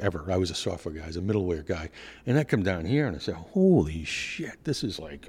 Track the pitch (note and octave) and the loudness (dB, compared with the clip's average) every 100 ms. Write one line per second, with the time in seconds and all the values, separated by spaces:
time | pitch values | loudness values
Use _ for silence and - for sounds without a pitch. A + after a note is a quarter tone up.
0 | G2+ E2+ E2 F#2 F2+ E2 - F2 E2+ D#2 | -2 -2 0 0 0 -2 -4 -4 -6 -8
1 | D#2+ E2+ G2 G#2 F2+ D#2+ D2+ E2+ D#2+ - | -8 -4 0 2 2 0 -2 -4 -6 -12
2 | - - - C3+ D3 A#2+ F#2+ F2+ E2 C#3+ | -18 -10 0 2 2 2 2 0 2 2
3 | C3+ D2+ - D#2+ - F#3+ F#3+ D#3+ D#2 D#2+ | 2 -2 -6 -6 -4 4 6 8 6 0
4 | D#2 - - - - - - C#3 A2 E2+ | -6 -6 -6 -6 -8 -8 -4 -4 -4 -6
5 | D#2 C#2+ | -10 -14